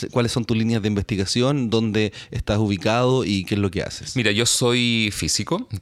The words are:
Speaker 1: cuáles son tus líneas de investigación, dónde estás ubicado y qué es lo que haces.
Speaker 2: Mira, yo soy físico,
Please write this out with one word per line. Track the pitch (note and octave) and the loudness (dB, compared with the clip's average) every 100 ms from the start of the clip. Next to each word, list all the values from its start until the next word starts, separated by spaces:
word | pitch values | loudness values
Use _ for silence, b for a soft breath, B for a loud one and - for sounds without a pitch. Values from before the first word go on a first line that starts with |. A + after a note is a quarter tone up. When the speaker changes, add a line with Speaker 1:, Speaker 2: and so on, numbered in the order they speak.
| - | -2
Speaker 1:
cuáles | B2+ A#2 | 0 0
son | C3 A2+ | 0 0
tus | A2+ | 0
líneas | A2 A#2 | 2 0
de | G#2 | 0
investigación, | G2+ - F#2+ F#2+ A#2+ B2+ D3 A#2 | 0 0 0 0 2 2 2 2
dónde | A2+ A2+ G#2+ G#2 - B | 2 2 0 0 -4 B
estás | - - G#2+ | -6 -2 0
ubicado | G#2+ F#2+ G#2+ A#2 B2+ C3 F#2 | 2 0 0 2 2 2 0
y | G2 | -2
qué | F2 G#2 | 0 0
es | |
lo | G2 | 0
que | F2 | -2
haces. | - - - B2+ | -6 -8 -6 0
Speaker 2:
Mira, | G#2+ | 2
yo | G#2 A#2+ | 2 2
soy | - B2 B2 A#2+ A#2 G#2+ | 2 2 2 2 2 0
físico, | - D#2+ - G#2 G3 C4 G2 | -2 -2 -2 -2 -4 -4 -10